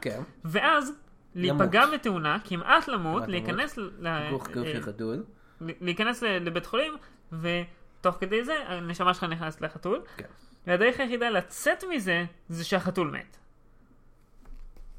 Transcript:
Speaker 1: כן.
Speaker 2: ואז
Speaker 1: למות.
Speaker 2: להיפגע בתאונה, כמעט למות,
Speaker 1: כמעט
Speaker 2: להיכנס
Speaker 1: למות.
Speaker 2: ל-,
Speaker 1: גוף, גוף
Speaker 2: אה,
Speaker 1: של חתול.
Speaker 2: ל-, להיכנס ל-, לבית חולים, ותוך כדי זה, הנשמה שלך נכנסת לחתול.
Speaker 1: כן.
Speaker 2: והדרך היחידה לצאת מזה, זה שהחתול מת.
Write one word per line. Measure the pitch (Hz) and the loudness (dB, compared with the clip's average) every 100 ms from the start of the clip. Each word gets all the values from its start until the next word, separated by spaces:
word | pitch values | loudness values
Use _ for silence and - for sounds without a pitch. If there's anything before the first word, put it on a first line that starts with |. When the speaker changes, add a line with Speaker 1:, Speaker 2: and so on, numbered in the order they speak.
Speaker 1:
כן. | - 110 - - 165 | -4 -6 -8 -10 -2
Speaker 2:
ואז | 190 277 302 269 294 - - - 175 | 2 4 4 2 -6 -16 -20 -12 -2
Speaker 1:
למות. | 175 147 | 2 4
Speaker 2:
להיפגע | 185 208 277 | 6 6 6
בתאונה, | - 226 180 151 180 | 4 0 0 0 0
כמעט | - 175 - 311 294 | -2 -4 4 4 4
למות, | 233 160 165 | -2 0 -2
Speaker 1:
כמעט | 220 | 0
Speaker 2:
להיכנס | 180 110 185 294 - | -2 -2 -2 -2 -4
Speaker 1:
למות. | 196 - | -10 -6
Speaker 2:
ל-, | 170 160 151 | -4 -2 -2
Speaker 1:
גוף, | 135 - | -4 -4
גוף | 123 156 | -6 -4
Speaker 2:
אה, | |
Speaker 1:
של | 127 | -4
חתול. | 107 110 110 135 226 - - - | -6 -6 -4 -4 -8 -16 -20 -12
Speaker 2:
ל-, | 165 165 | -10 -6
להיכנס | 180 175 220 233 | -4 0 -2 0
ל-, | 233 185 170 | 0 0 0
לבית | 170 - | -4 -2
חולים, | 233 311 302 - - - 165 | -2 -2 -6 -16 -20 -14 -6
ותוך | 170 175 175 - - - 185 175 | -2 -2 -4 -12 -20 -2 0 0
כדי | 185 220 | 0 0
זה, | 247 311 233 | 0 -4 -4
הנשמה | 175 170 170 180 | -6 -6 2 4
שלך | 175 | 4
נכנסת | 175 165 160 - | 0 -2 -6 -4
לחתול. | 156 - 175 262 - - | -6 -4 -2 -2 -4 -16
Speaker 1:
כן. | - - - - - | -16 -20 -20 -10 2
Speaker 2:
והדרך | 180 233 247 | 6 6 4
היחידה | 254 240 240 | 0 0 2
לצאת | 202 180 - 294 359 381 320 | 2 0 0 2 2 0 -2
מזה, | 185 175 175 - - | 2 2 0 -6 -10
זה | 165 | -8
שהחתול | 165 190 175 185 156 | 0 0 2 0 0
מת. | 67 - - - - - - - - - - - - - - - - - | -2 -10 -20 -20 -20 -20 -20 -20 -20 -20 -20 -20 -20 -16 -14 -14 -14 -16